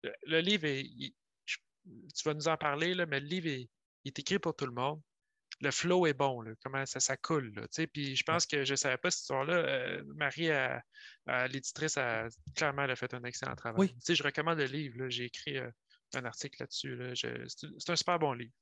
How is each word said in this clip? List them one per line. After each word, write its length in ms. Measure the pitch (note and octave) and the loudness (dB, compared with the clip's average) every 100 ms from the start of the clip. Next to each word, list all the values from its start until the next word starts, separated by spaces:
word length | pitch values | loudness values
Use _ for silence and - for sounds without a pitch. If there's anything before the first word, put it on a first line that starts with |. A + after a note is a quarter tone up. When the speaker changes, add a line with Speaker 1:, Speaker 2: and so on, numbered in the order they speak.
Speaker 1:
le, 100 | - - - | -6 -8 0
le 140 | D#3+ | 2
livre 260 | F3 G#3 D#3 | 4 4 2
est, 160 | C3+ | 0
il, 320 | C#3 A#2+ C3+ - _ _ - | -4 -8 -10 -12 _ _ -8
je, 100 | - _ _ G3 - F#3 | -8 _ _ -20 -20 -10
tu 100 | - D#3 | -4 -2
vas 60 | |
nous 140 | D3+ D3+ | 2 2
en 100 | D#3+ | 2
parler, 340 | D3+ C#3+ E3+ | 2 2 2
là, 120 | F3+ E3+ | 2 2
mais 140 | C#3 | 0
le 60 | C#3+ | 0
livre 200 | F3+ E3 | -2 0
est, 220 | C3+ A#2+ _ _ _ | -2 -6 _ _ _
il 40 | C#3+ | -8
est 100 | - | -6
écrit 200 | - F#3+ | 0 2
pour 160 | E3+ | 2
tout 120 | - C3 | 0 -2
le 60 | |
monde. 280 | A#2+ C3 D#3 - _ _ _ _ - | 0 0 0 -10 _ _ _ _ -4
Le 100 | C#3+ | -2
flow 360 | - E3+ F3+ E3 | 0 4 6 6
est 80 | |
bon, 260 | C3 C#3 B2 | 6 2 2
là, 100 | A2 A2+ | -6 -8
comment 200 | C3 C3+ C3+ | -4 -4 -4
ça, 120 | C3+ | 0
ça 180 | - C3+ | 0 0
coule, 360 | - D#3+ B2 | 2 0 0
là, 80 | G#2 | -6
tu 60 | - | -6
sais, 140 | - D#3+ | -2 -2
puis 300 | D3+ C#3 C3 | -2 -2 0
je 80 | |
pense 220 | - E3 - | 2 2 4
Speaker 2:
Ouais. 80 | D3 | 2
Speaker 1:
que 60 | |
je 100 | C3+ | 2
savais 220 | C#3 C#3 B2+ | 2 2 2
pas 160 | F3+ | 0
cette 80 | - | 0
histoire-là. 340 | - C3+ C#3+ | 0 0 2
Euh, 480 | F3 C#3+ C3+ B2+ - C#3+ C#3+ | 2 2 0 -2 -6 -8 -2
Marie, 340 | D3 D3 E3 | -2 0 2
a, 320 | D3 B2+ B2+ - - - - - | 4 2 -2 -6 -20 -20 -12 -2
a, 200 | B2+ B2+ | 0 2
l'éditrice, 500 | C3+ - - D#3 C#3+ | -2 -6 -4 -2 0
a, 280 | B2+ A2+ A2+ - - - | 0 0 -2 -8 -8 0
clairement, 260 | D#3 C#3 | 0 2
elle 80 | C#3 | 0
a 60 | B2+ | 0
fait 180 | B2+ | -4
un 80 | B2+ | -6
excellent 320 | A#2+ - - | -8 -6 -6
travail. 240 | - A#2 A2+ | -4 -2 4
Speaker 2:
Oui. 80 | F#3+ | 2
Speaker 1:
Tu 60 | A#2+ | 2
sais, 140 | - E3 | 0 2
je 80 | |
recommande 340 | C#3+ D3 D#3 E3 | 2 2 0 2
le 60 | |
livre, 340 | C3+ C#3 D3 A#2+ | 0 0 -6 -6
là, 100 | C3 | -4
j'ai 180 | A#2+ A#2+ | -4 -4
écrit, 320 | - - C3+ | -6 -6 -6
euh, 120 | B2 - _ _ _ | -6 -12 _ _ _
un 100 | C3 | -6
article 320 | B2 - C#3 - | -6 -6 -10 -8
là-dessus, 360 | B2+ - C3+ B2 | -6 -6 -6 -6
là, 180 | B2 | -6
je, 140 | B2 A#2+ A#2+ - | -4 -4 -4 -8
c'est, 220 | - D3+ C#3+ | -10 -12 -10
c'est 140 | - | -2
un 40 | E3+ | 0
super 220 | - F3 | 2 4
bon 140 | D#3 | 4
livre. 180 | B2 A#2 _ | 2 -6 _